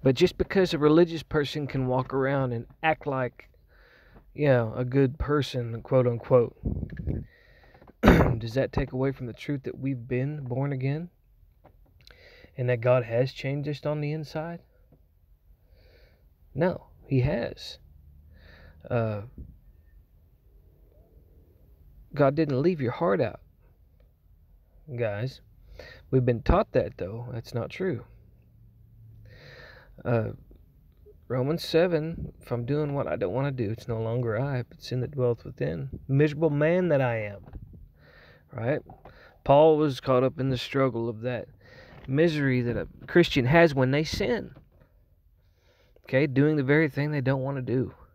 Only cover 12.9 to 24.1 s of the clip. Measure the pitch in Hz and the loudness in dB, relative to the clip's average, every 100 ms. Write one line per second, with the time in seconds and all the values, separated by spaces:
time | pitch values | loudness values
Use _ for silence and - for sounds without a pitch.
12.9 | 127 117 117 135 - 135 143 143 143 147 | 2 2 0 0 -2 -6 -6 -6 -6 -6
13.9 | 151 147 156 151 160 160 170 _ _ _ | -4 -4 -6 -8 -10 -10 -12 _ _ _
14.9 | _ _ _ _ _ _ _ _ - - | _ _ _ _ _ _ _ _ -20 -20
15.9 | - - _ _ _ _ 135 175 - - | -20 -20 _ _ _ _ -2 -2 -2 -10
16.9 | - - 135 127 185 - - - - - | -20 -2 0 2 0 -4 -8 -16 -18 -20
17.9 | - - - - - - - - - - | -20 -20 -20 -20 -20 -20 -20 -20 -20 -6
18.9 | 120 113 104 104 - - - - - - | -2 -2 -4 -10 -16 -18 -20 -20 -20 -20
19.9 | - - _ _ _ _ - _ _ - | -20 -20 _ _ _ _ -20 _ _ -20
20.9 | _ - - - - - _ - - - | _ -20 -20 -20 -20 -20 _ -20 -20 -20
21.9 | - - 139 143 147 156 131 156 175 120 | -20 -16 2 2 4 0 2 0 0 -4
22.9 | 117 170 190 113 - - _ _ _ _ | -2 -2 0 -2 -6 -20 _ _ _ _
23.9 | _ _ | _ _